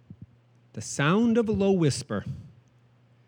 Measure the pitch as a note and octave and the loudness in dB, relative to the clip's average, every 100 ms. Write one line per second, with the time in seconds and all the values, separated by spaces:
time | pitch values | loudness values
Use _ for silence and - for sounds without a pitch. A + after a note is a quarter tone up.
0 | - - - _ _ _ _ - - - | -20 -20 -20 _ _ _ _ -14 -10 -2
1 | D3 G3 A#3 A3+ A3 G#3 G3 F#3+ D#3 - | 2 4 2 2 0 0 2 4 2 0
2 | - G#2 - - - - _ _ _ _ | -4 -6 -6 -10 -14 -20 _ _ _ _
3 | _ _ | _ _